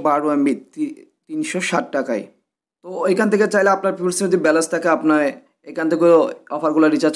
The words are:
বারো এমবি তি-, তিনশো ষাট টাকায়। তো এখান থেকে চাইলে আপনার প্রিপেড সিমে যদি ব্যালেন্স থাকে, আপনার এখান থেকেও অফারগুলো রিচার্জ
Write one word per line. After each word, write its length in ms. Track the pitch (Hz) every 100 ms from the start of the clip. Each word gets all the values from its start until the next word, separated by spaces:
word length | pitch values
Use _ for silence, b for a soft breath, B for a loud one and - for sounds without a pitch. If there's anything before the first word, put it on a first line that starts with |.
| 156
বারো 200 | 147 151 143
এমবি 180 | 143 120 -
তি-, 220 | - 147 - - _ -
তিনশো 320 | 156 156 185 180
ষাট 180 | 170 - 143
টাকায়। 280 | 131 110 87 _ _ _ _ _
তো 80 | 175 185 185
এখান 160 | 185 214
থেকে 140 | 202 208
চাইলে 160 | 208 196 190
আপনার 180 | 196 185
প্রিপেড 200 | 180 175
সিমে 100 | 196
যদি 100 | 175 156
ব্যালেন্স 220 | 156 160
থাকে, 140 | 170 170 156
আপনার 220 | 156 151 143 131 _ _ -
এখান 140 | 143 160
থেকেও 260 | 160 170 165 143 - - 151
অফারগুলো 300 | 156 151 156 151
রিচার্জ 200 | 156